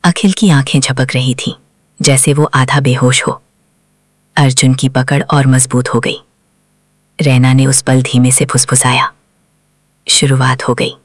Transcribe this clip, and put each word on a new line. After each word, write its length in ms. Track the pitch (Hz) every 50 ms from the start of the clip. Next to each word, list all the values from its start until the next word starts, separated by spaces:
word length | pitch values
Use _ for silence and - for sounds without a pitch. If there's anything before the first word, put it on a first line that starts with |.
| -
अखिल 280 | 175 170 - - 196
की 180 | 185 - - 196
आंखें 300 | 156 139 135 - - 139
झपक 260 | 135 - 135 131 131 127 -
रही 200 | 127 131 131 123
थीं, 180 | - - - - _ _ _ _ _ _ _ _ _
जैसे 300 | - 143 135 131 - 156
वो 120 | 143 143 151
आधा 360 | - - 127 127 123 - 147
बेहोश 420 | 139 135 123 127 127 123 127 -
हो। 200 | - - - - _ _ _ _ _ _ _ _ _ _ _ _ _ _ _ _ _ _ _
अर्जुन 380 | - 143 135 131 131 135 131 131
की 140 | 131 - 135
पकड़ 340 | 135 135 123 127 139 143
और 240 | - - 165 147 139
मजबूत 420 | 135 131 127 123 - - 123 123 -
हो 120 | - 117
गई। 180 | - - - - _ _ _ _ _ _ _ _ _ _ _ _ _ _ _ _ _ _ _ -
रैना 320 | 160 139 131 123 127 131
ने 140 | 131 131 135
उस 160 | 135 131 -
पल 200 | - - 131 131
धीमे 280 | 127 - - 123 123 127
से 140 | 127 - 147
फुसफुसाया, 680 | - - 127 - - 135 131 - 127 127 131 - - _ _ _ _ _ _ _ _ _ _ _ _ _ _ _ _ _ _ _ -
"शुरुआत 600 | - - - 139 135 131 131 127 127 131 - -
हो 60 | 123
गई।" 220 | - - - - _ _